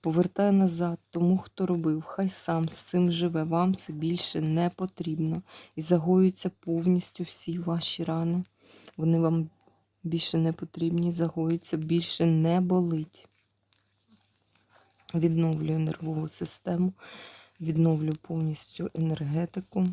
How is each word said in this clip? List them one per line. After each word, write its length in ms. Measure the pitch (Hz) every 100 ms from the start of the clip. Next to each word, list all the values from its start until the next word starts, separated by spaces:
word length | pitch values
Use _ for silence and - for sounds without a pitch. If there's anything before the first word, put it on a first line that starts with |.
повертаю 520 | 170 160 185 - 202
назад 460 | 196 190 165 175 170 _
тому, 280 | 170 170 185
хто 280 | - - 180
робив. 360 | 175 156 156
Хай 280 | 160 - 190
сам 400 | - - 165 165
з 80 | -
цим 340 | - 180 180
живе, 320 | 165 175 165
вам 320 | 156 165 185 185
це 180 | -
більше 480 | 151 160 175 - 165
не 280 | 156 160 175
потрібно. 720 | - 185 - 165 156 160 165 - - - -
І 60 |
загоюються 720 | 160 175 160 185 190 185 185 _
повністю 640 | - 165 175 180 - -
всі 360 | 175 - - 175
ваші 440 | 170 170 - -
рани. 400 | 165 160 165 175 180 _ _ - - -
Вони 220 | 160 165
вам 300 | 165 165 156 _ _ _ _ _
більше 340 | 165 165 - 165
не 160 | 160
потрібні, 580 | 160 170 - 165 170 175
загоюються, 640 | 170 165 165 160 165 - 156
більше 480 | 156 170 170 - 170
не 360 | 160 165 175
болить. 640 | 180 185 170 160 160 - _ _ _ _ _ _ _ _ _ 220 _ _ _ _ _ _ _ _ -
Відновлюю 680 | 165 165 165 165 156 156 160
нервову 480 | 156 160 160 156 156
систему, 680 | - 165 - - 175 185 - - - - - - _
відновлюю 540 | 160 160 165 156 156 151
повністю 760 | - 165 160 151 - - 175
енергетику. 920 | - 160 156 143 151 170 - 185 - 180